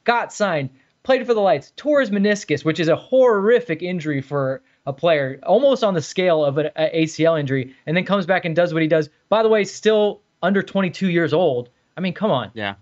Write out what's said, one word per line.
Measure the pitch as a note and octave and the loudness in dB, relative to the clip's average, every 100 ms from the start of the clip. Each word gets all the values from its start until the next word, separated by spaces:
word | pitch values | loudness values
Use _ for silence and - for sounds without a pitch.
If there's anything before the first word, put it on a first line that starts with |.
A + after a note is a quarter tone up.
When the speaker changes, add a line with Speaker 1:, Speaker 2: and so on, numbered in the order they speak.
Speaker 1:
got | - A#3 - | -2 -2 -2
signed, | - G3+ D#3 C3+ _ _ _ | -4 -2 -2 -6 _ _ _
played | - C4 A#3 | 0 0 0
for | G#3+ | 0
the | |
Lights, | G3 D3 - - | 2 0 -4 -8
tore | C#4+ D4 | 0 0
his | A3+ | 0
meniscus, | G3+ G#3 G#3 - D3 D#3 | 0 0 0 -2 -4 -2
which | D#3+ | -2
is | D#3+ | 0
a | D#3+ | -2
horrific | - C4 B3+ G3+ G3+ A#3+ - D#3+ | 0 2 4 4 2 2 0 -6
injury | F3 F3+ D3+ C#3 | -6 -6 -4 -4
for | - D3 C3 C3 _ _ C#3 | -4 -4 -4 -6 _ _ -12
a | |
player, | C3+ E3+ D3+ C3 C3+ - | -2 0 2 -2 -4 0
almost | G#3 C#4 B3 | 2 2 2
on | A3 | 0
the | E3+ | -2
scale | - - F#3 D#3 | -4 0 2 2
of | C#3+ C#3 | 2 0
an, | D3 - | -2 -2
a | D#3 D#3+ | -2 0
A | D#3+ | -2
C | - D#3+ | 2 2
L | D#3+ | 2
injury, | C#3 C3+ B2+ - - | 0 -4 -4 -10 -4
and | F3 | -2
then | F3+ | 0
comes | G3 E3+ | -2 0
back | F#3 F3 | -2 0
and | D#3+ | 0
does | F3 | 0
what | D#3+ | 0
he | D#3 | 2
does. | D#3+ D3 _ - | 0 -2 _ -2
By | G#3+ | 0
the | A3 | 2
way, | A3 G3 | 2 0
still | - G#3+ G#3+ G#3 G#3 _ _ | -2 0 2 0 -4 _ _
under | F3 G3 | -2 -2
twenty-two | F#3+ G3 F#3 - F#3+ | -2 -2 -4 -2 -2
years | E3+ D#3 | 0 0
old. | D3+ E3+ B2 A#2+ _ _ - | 2 0 -2 -8 _ _ -8
I | |
mean, | F#3 | -8
come | - G#3 | -4 -2
on. | C3+ G2+ | -2 -4
Speaker 2:
Yeah. | A2+ G2+ G2 | -8 -8 -8